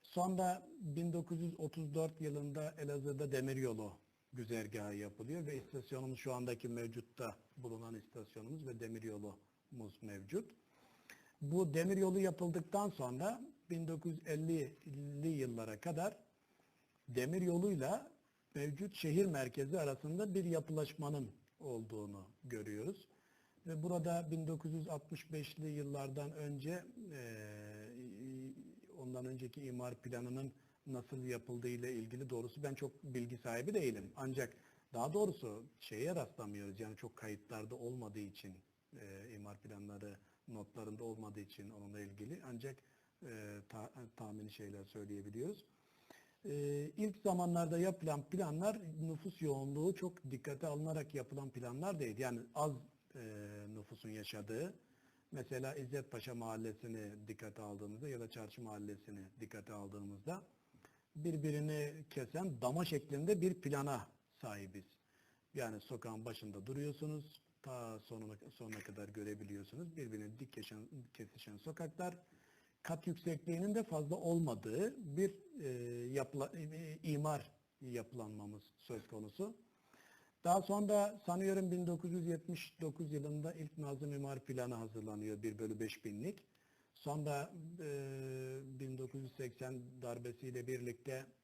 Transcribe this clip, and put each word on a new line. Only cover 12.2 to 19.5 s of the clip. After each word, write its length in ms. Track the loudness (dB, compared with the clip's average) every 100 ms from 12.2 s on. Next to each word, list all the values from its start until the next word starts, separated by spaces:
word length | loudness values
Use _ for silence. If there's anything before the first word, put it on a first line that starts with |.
yapıldıktan 680 | 6 4 2 2 4 4 4
sonra 500 | 2 0 2 2 0 -6 -14 -4
bin 180 | -2 0
dokuz 240 | 0 0
yüz 140 | -2 0
elli'li 1040 | 2 4 4 2 -4 -8 -6 -4 0 2
yıllara 520 | 4 2 0 -2 -2
kadar 360 | 0 2 2 0 -18 _ _ _ _ _ _ _ 0
demiryoluyla 1040 | 2 4 4 6 6 6 6 4 2 0 -18 _ _ _
mevcut 400 | -2 0 0 -4
şehir 320 | 0 6 8 8
merkezi 540 | 6 2